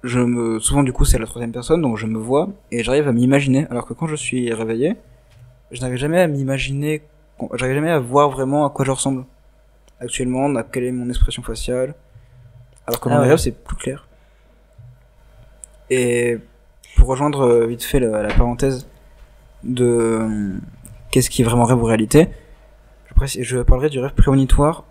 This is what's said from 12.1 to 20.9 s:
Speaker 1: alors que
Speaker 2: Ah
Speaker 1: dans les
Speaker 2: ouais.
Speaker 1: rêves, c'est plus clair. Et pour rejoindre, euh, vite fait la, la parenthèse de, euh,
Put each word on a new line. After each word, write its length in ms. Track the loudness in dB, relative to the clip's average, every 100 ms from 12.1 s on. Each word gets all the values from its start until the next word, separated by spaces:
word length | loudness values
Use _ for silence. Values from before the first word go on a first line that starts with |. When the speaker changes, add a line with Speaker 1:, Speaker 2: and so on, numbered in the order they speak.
| -20 -20 -20 -20 -20 -20 _ -8
Speaker 1:
alors 120 | -6
que 80 | 0
Speaker 2:
Ah 40 |
Speaker 1:
dans 60 | 2
les 60 |
Speaker 2:
ouais. 60 | 4
Speaker 1:
rêves, 80 | 4
c'est 140 | 2
plus 240 | -6 -12 -10
clair. 320 | -8 -10 _ _ _ _ _ _ _ _ -20 -20 _ _ -20 -20 -20 -20 -20 _ _
Et 480 | -2 0 0 0 -2 -8 _ _ _ -4 4
pour 120 | 4
rejoindre, 340 | 4 0 2
euh, 240 | 4 4 2
vite 160 | -2
fait 180 | -2 0
la, 220 | 2 -2
la 100 | 0
parenthèse 540 | 4 4 2 -2 -2 -10 -20 -20 -20 -20 -20 -20 -16
de, 200 | -8 0
euh, 680 | 2 4 2 0 -2 -4 -6 -8 -12 -20 -20